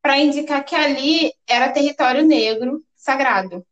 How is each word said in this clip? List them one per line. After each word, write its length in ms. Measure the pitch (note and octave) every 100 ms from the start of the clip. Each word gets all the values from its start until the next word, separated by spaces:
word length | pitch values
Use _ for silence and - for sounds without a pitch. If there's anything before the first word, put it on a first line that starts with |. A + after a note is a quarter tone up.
pra 180 | D4 C#4
indicar 460 | D4 C#4+ D4 C#4+
que 100 | C#4
ali 560 | E4 D4 C4 C#4 E4 D#4+ - -
era 240 | A#3+ B3
território 540 | D4 C#4+ C#4 B3+ C4
negro 580 | D#4 C4 A3 A3 B3 D4+ -
sagrado. 680 | _ - C4+ C4 G3+ F#3+ F3+ -